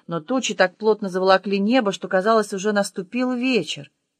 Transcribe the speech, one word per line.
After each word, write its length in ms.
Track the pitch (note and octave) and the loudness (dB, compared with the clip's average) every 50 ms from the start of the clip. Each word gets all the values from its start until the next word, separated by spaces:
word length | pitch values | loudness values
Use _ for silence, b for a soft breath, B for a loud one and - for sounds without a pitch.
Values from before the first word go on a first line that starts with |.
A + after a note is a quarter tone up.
| b - | b -8
но 120 | E3+ E3 | -8 -8
тучи 340 | D#3 - B3+ C4+ - - G3+ | -4 -2 -4 -2 -2 -4 0
так 220 | F3+ F#3+ F3+ - | 0 0 0 0
плотно 320 | _ G#3 A3 G#3+ G#3+ G#3 F#3+ | _ 0 0 0 0 -2 -4
заволокли 520 | F3 F#3 F#3 F#3+ F#3+ F#3+ F#3+ G#3 G3 G3 | -2 0 4 4 4 4 4 0 -2 0
небо, 320 | G3 G#3 B3 C4+ A3+ G3 | 0 2 2 2 2 0
что, 160 | F#3+ - - F3+ | -4 -4 -6 -2
казалось, 440 | G3 F#3 F#3 A3 A3+ A3 G#3 G#3 | -2 0 2 4 2 2 2 0
уже 200 | G#3 F#3+ F3+ G#3+ | -6 -4 -2 0
наступил 600 | G#3 G3+ G3 - - G#3 F#3 F#3 - B3 B3+ B3+ | 0 0 0 -2 -4 -10 -10 -6 -4 -2 -2 -2
вечер. 600 | B3+ A#3+ B3 C4 B3+ G#3 D#3+ - - D3 C#3 - _ _ _ _ _ _ | -2 -2 0 0 0 0 0 -2 -8 -12 -12 -18 _ _ _ _ _ _